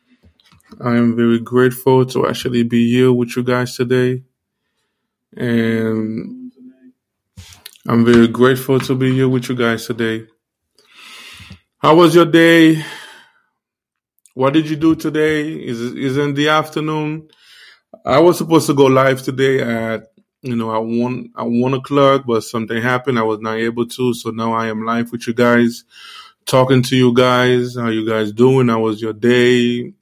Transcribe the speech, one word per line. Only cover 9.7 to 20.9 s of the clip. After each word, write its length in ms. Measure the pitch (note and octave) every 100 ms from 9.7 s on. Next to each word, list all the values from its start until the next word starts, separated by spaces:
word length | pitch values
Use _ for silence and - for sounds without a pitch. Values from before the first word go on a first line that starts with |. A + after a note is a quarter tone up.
| A2+ -
today. 400 | A2+ A2+ A2+ A2+ _ _ _ _ _ _ _ - - - - - - _ _
How 160 | D3
was 200 | D#3+ E3+
your 120 | E3+ D#3+
day? 580 | E3 E3 E3 D#3+ D#3 D#3 - - - _ _ _ _ _ _ _ _ _ _ _
What 180 | B2 C3+
did 180 | D#3 D3+
you 60 | D3+
do 180 | D#3+
today? 560 | D#3+ D#3 D3 D#3 D#3 D3+
Is, 280 | D#3 - A#2
is 360 | A#2+ - C3+ C3
in 180 | D3
the 160 | C#3+ D3+
afternoon. 760 | D#3 D3+ D#3+ D#3 D#3 D3+ D#3 D#3 _ _ - - _ _ -
I 160 | - C3+
was 180 | F3 E3
supposed 300 | D#3+ E3 C3
to 60 |
go 100 | C#3
live 360 | C3+ C3 C3+ C3
today 400 | C3+ C3 C3+ C3
at, 520 | A#2+ A#2 A2+ A2 - _ _ _
you 120 | C3
know, 180 | A#2 A2+
at 120 | A2
one, 460 | A2+